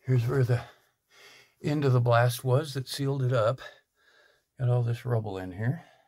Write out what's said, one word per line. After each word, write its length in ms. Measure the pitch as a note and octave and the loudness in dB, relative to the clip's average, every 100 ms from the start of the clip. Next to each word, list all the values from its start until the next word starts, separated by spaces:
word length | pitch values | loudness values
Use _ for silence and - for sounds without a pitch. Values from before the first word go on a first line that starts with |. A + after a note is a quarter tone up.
Here's 260 | - B2+ A#2 | 0 0 2
where 180 | C#3 | 0
the 160 | B2 A#2+ - - _ _ _ _ - - _ _ | 2 0 -2 -18 _ _ _ _ -20 -20 _ _
end 220 | - D3 | -4 0
of 80 | C#3 | 2
the 80 | B2+ | 2
blast 440 | A#2+ A#2 A#2+ A#2+ | 4 4 4 0
was 300 | C3 B2+ D#3 | 0 0 0
that 140 | C3+ B2+ | -8 -8
sealed 340 | - C#3 C#3 | -6 -4 -2
it 100 | B2+ | 0
up. 280 | B2+ A2 B2 - - _ _ _ _ _ _ _ _ | 2 2 0 -8 -20 _ _ _ _ _ _ _ _
Got 100 | B2 | 0
all 140 | B2 | 0
this 220 | A#2+ A#2 | 0 -4
rubble 340 | A#2+ A#2 G#2+ F#2+ | -2 -2 -2 -8
in 140 | F#2 | -8
here. 320 | F2+ A2+ E3 - _ | -4 -4 -4 -8 _